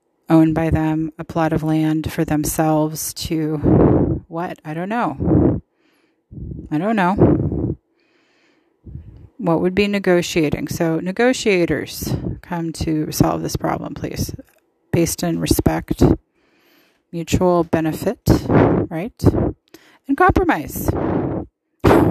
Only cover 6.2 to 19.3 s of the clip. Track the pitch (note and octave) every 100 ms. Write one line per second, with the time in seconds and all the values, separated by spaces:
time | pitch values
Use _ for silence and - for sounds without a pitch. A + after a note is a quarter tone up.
6.2 | _ - - - - D3+ G3 A3 F3 G3+
7.2 | - - - - - - _ _ _ _
8.2 | _ _ _ _ _ _ - - - -
9.2 | - - F#3 E3 F3 F#3 G#3 G3+ F#3+ F3
10.2 | E3+ F3+ D3 C#3 D3 - E3 D#3+ F3+ F#3+
11.2 | B3 C4 A3+ F#3+ E3 C#3+ - - - -
12.2 | - - - F3 E3 D#3 - D#3 D3+ D3
13.2 | E3 E3 D#3 - D#3 - - - - -
14.2 | - - - _ _ _ _ E3+ E3 -
15.2 | F3 E3+ E3 - - D#3+ - - - -
16.2 | _ _ _ _ _ _ _ _ _ E3+
17.2 | D#3+ - F#3 F3 E3 E3 D#3+ D#3+ F#3+ B3
18.2 | - - - - - - - D#3+ G3 -
19.2 | -